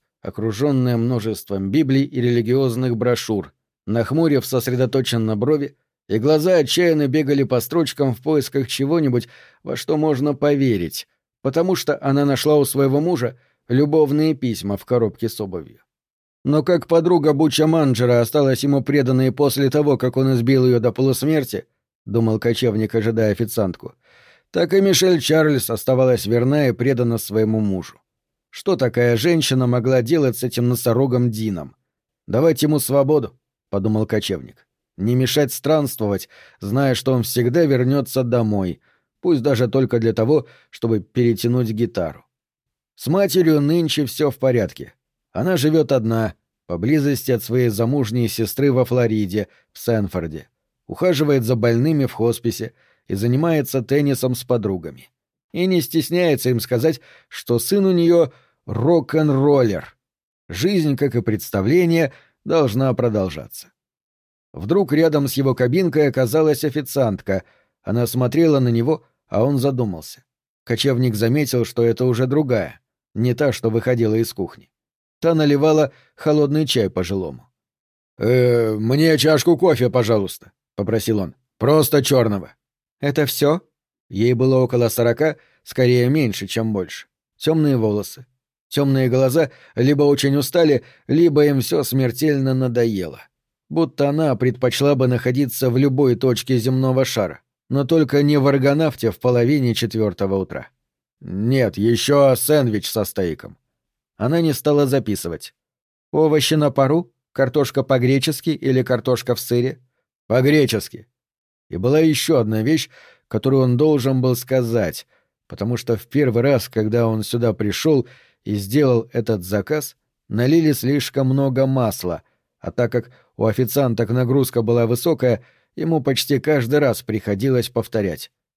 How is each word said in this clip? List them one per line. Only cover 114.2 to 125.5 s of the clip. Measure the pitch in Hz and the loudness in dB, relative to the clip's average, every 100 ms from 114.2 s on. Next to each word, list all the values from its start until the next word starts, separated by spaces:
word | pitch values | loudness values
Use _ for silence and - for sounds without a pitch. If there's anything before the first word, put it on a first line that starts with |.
был | 127 123 | 0 -2
сказать, | - 131 120 117 92 - - _ _ _ - | 0 -2 0 0 -2 -6 -14 _ _ _ -16
потому | 80 101 120 | -8 -4 -4
что | - 117 | -2 -4
в | - | -2
первый | 139 143 113 | -2 0 2
раз, | 127 135 - | 2 2 0
когда | - 107 117 113 | -2 0 2 0
он | 110 | 0
сюда | 104 120 117 | -2 -2 0
пришел | 101 104 98 160 147 120 - _ _ - | 0 -2 -2 2 2 0 -8 _ _ -6
и | 104 | -6
сделал | 98 127 139 120 113 | -2 0 2 2 0
этот | 117 113 107 90 | -6 -2 -4 -2
заказ, | 104 98 151 143 - _ _ - | -4 -2 -4 -6 -14 _ _ -8
налили | 107 123 160 160 | -2 2 4 2
слишком | 139 123 143 - - 131 | 0 0 -2 -2 -2 0
много | 135 139 131 135 | 0 0 0 0
масла, | 135 117 95 90 82 _ _ _ _ | 0 -2 -2 -6 -8 _ _ _ _
а | - | -10
так | - 120 | -2 -2
как | 123 - _ _ - | -2 -6 _ _ -4
у | 107 | -2
официанток | 107 123 143 135 110 107 | 0 -2 0 0 0 -2
нагрузка | 123 123 135 127 - | -2 0 0 0 -2
была | 110 120 117 | 0 2 2
высокая, | 120 - 147 127 110 - | 0 -2 0 0 0 -4